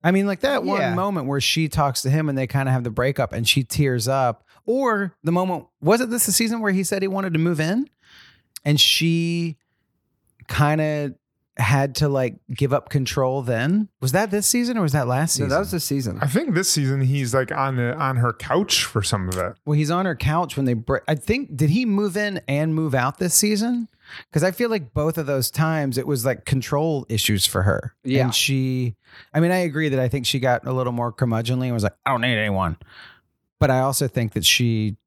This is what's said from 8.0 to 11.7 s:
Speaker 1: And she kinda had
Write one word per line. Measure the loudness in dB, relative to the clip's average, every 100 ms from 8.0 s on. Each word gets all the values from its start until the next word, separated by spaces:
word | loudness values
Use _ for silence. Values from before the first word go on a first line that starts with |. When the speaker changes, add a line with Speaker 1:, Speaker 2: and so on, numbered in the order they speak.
| _ -20 -20 _ _ -8
Speaker 1:
And | 0 2
she | 4 2 2 0 0 -2 -4 -6 _ _ _ _ _ _ _ _ -6
kinda | 2 2 2 0 -2 -4 -8 _ _ _ -4
had | 2